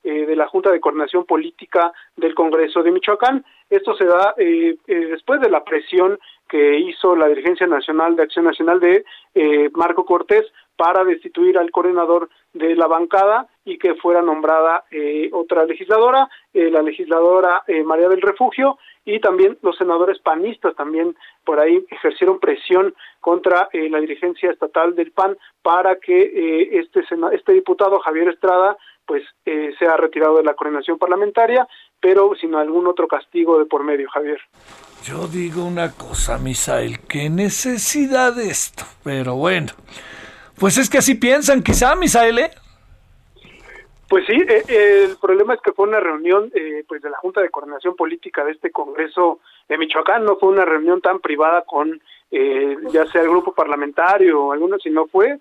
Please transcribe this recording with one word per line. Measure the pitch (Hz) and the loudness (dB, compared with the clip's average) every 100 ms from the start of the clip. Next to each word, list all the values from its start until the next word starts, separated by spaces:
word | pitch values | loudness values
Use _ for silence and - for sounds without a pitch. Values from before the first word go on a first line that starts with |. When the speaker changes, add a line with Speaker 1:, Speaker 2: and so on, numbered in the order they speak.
Speaker 1:
eh, | 160 151 | -8 -6
de | 151 156 | -2 -2
la | 151 | 0
Junta | 190 196 | 0 2
de | 175 | 2
Coordinación | 156 151 143 180 | 0 -4 -2 -4
Política | 175 160 165 - - 185 170 - - - | -2 -4 -4 -12 -4 -2 -2 -4 -20 -6
del | 165 160 | -4 -2
Congreso | 160 160 156 175 | 0 0 0 0
de | 170 | 0
Michoacán. | 185 - 170 247 269 - _ _ | 0 0 0 0 -2 -8 _ _
Esto | 196 202 202 | -2 -2 0
se | |
da, | 180 175 202 - | 2 4 2 2
eh, | 175 165 165 165 - | 0 2 0 -2 -4
eh, | 175 160 | -4 -4
después | 160 - 494 | -6 -2 0
de | 262 | 2
la | 160 | 0
presión | - 156 - 180 185 202 - _ _ | -2 -6 -2 0 2 0 -8 _ _
que | 151 147 147 | 2 2 2
hizo | 180 165 185 170 | -2 -2 0 4
la | 151 | 2
dirigencia | 139 165 175 180 | 2 0 0 0
nacional | 143 131 156 160 | 0 -2 0 0
de | 165 | 2
Acción | 156 - | 0 0
Nacional | 165 165 165 180 | 0 0 0 2
de, | 175 196 - - _ | 4 2 0 -12 _
eh, | - 151 147 147 | 0 2 2 0
Marco | 156 170 170 - | 0 -2 -2 0
Cortés | 175 - 214 220 - _ - | -2 2 0 0 -8 _ -2
para | 170 185 | 0 2
destituir | 185 165 180 170 180 185 | 0 -2 -6 0 2 2
al | 170 | 0
coordinador | 185 180 175 165 170 165 _ _ | 0 0 0 2 0 0 _ _
de | 170 160 170 | -6 -2 0
la | 160 | 2
bancada, | 165 170 196 196 220 254 _ - | 0 0 2 2 2 -2 _ -14
y | 175 | -4
que | 180 165 | -2 -2
fuera | 175 175 | 0 2
nombrada, | 170 156 151 160 160 170 - | 2 0 0 2 2 0 -4
eh, | 156 147 151 156 | -8 -4 -4 -4
otra | 170 165 175 | -6 -2 0
legisladora, | 160 165 185 214 240 262 269 - _ | 0 -2 -2 2 4 2 0 -4 _
eh, | 202 165 | 0 2
la | 160 | 2
legisladora, | 156 156 165 165 175 185 180 180 - | 0 -4 -4 2 4 4 2 0 0
eh, | 165 | -2
María | 156 160 180 | 0 2 2
del | 185 | 2
Refugio, | 196 196 247 254 269 269 _ _ | 0 0 -2 2 0 -2 _ _
y | - 214 | -6 -2
también | 214 185 196 - | 0 2 2 2
los | 185 170 | -4 -2
senadores | 180 170 180 190 | -2 0 0 -2
panistas | 180 160 208 - 180 156 | -4 -2 -4 -4 -6 -6
también | 147 160 170 165 - _ | -6 -4 -4 -6 -18 _
por | - 147 | -4 0
ahí | 156 175 185 | 2 2 0
ejercieron | 147 165 - 190 190 | -4 -4 0 0 2
presión | 170 139 - 185 196 - - _ | 0 -2 0 0 0 -4 -18 _
contra, | - 175 180 180 190 | -2 0 2 0 0
eh, | 170 156 | -4 -4
la | 156 | -2
dirigencia | 156 147 180 170 180 | -4 -4 -6 -2 -4
estatal | 165 160 170 170 | -4 -4 0 0
del | 170 165 | 0 -4
pan | - 190 196 _ _ | -2 -2 -4 _ _
para | 170 175 185 185 | 0 2 2 -2
que, | - 180 | 2 4
eh, | 202 196 165 160 190 180 | 4 0 -2 0 0 0
este | 170 190 170 | 0 -2 -2
sena-, | 165 165 | -4 -2
este | 202 - | -2 2
diputado | 190 185 185 196 190 | 2 2 0 2 2
Javier | - 156 175 | 0 0 -2
Estrada, | 170 185 180 190 202 _ _ | 0 0 2 2 -2 _ _
pues, | - 147 - _ | -8 -8 -8 _
eh, | - 156 151 143 | -8 -6 -6 -2
sea | 170 156 | 0 2
retirado | 160 151 156 160 | 0 0 2 4
de | |
la | 156 | 2
coordinación | 143 151 147 135 165 | -2 -4 -6 -4 -4
parlamentaria, | 180 185 208 202 226 247 254 - _ _ | -2 0 0 0 2 2 0 -6 _ _
pero | 180 190 202 196 | 2 4 4 2
sin | 165 | -4
algún | 156 151 170 175 | -2 0 0 0
otro | 175 165 | -2 -2
castigo | 147 - 175 165 160 | -4 -4 -2 2 2
de | 156 | 2
por | 147 | -2
medio, | 147 143 135 | -2 -4 -4
Javier. | 143 151 147 - _ - - - - | -6 -6 -8 -12 _ -20 -20 -20 -20
Speaker 2:
Yo | - 147 170 | -14 -12 -10
digo | 175 170 165 | -8 -8 -8
una | 175 175 165 | -8 -6 -6
cosa, | - - - - 120 | -8 -12 -8 -6 -6
Misael, | 131 123 - 127 117 117 - | -6 -6 -4 -4 -4 -10 -10
qué | 143 151 | -8 -4
necesidad | 165 202 196 254 240 - 294 269 262 254 | -2 -2 -4 -6 -4 -4 -2 0 2 0
de | 240 208 | 0 -4
esto, | - - - - _ | -6 -8 -10 -20 _
pero | - 135 127 | -8 -6 -4
bueno. | 127 165 185 139 - - - - - - - - - | -4 -2 -2 -4 -12 -20 -20 -20 -20 -20 -20 -20 -2
Pues | 196 262 | 0 0
es | 262 | 2
que | 277 | 2
así | - 220 | 2 0
piensan, | 247 285 285 269 | 2 2 2 2
quizá, | - 202 247 349 | 2 2 2 2
Misael, | 349 233 233 233 | 2 4 4 2
¿eh? | 320 - _ _ _ - _ _ _ _ - - - - - _ _ | -2 -6 _ _ _ -20 _ _ _ _ -20 -20 -20 -20 -20 _ _
Speaker 1:
Pues | 190 185 | 0 2
sí, | |
eh, | 240 349 220 220 | 0 4 2 2
eh, | 226 208 202 196 | 4 6 6 4
el | 190 | 0
problema | 190 190 214 | 0 2 2
es | 233 | 0
que | 208 | -2
fue | 190 208 | 0 0
una | 214 | 0
reunión, | 180 156 170 196 220 | -2 -4 0 0 0
eh, | 240 156 151 151 | -4 -6 -10 -10
pues, | 151 | -12
de | 147 | -12
la | 143 | -10
Junta | 180 190 | -6 -2
de | 180 | -4
Coordinación | - 147 139 180 180 | -4 -12 -8 -8 -4
Política | 160 170 185 - | -6 -6 -10 -6
de | 147 | -6
este | 156 175 | -6 -8
Congreso | - 147 147 160 180 175 160 _ _ _ | -8 -8 -8 -8 -2 -2 -2 _ _ _
de | 156 | -6
Michoacán, | 156 160 160 226 | -4 -2 0 0
no | 214 196 | 0 2
fue | 190 | 2
una | 196 | 2
reunión | 175 156 160 180 | 2 0 0 0
tan | 180 185 | 0 -2
privada | 160 147 156 175 170 | -4 -2 0 0 -2
con, | 156 156 160 _ - _ | -4 -4 -8 _ -20 _
eh, | 135 139 135 143 143 156 | -2 -2 0 -2 -4 -2
ya | 156 160 | -2 0
sea | 175 | 0
el | 165 | 2
grupo | 175 180 | 2 0
parlamentario | 180 156 147 143 143 170 196 185 147 | -2 -2 -4 -4 -2 0 4 4 2
o | 143 | -2
alguno, | 143 175 196 | -2 -4 -4
sino | 160 156 156 | -2 -2 0
fue | 185 233 285 | 2 2 0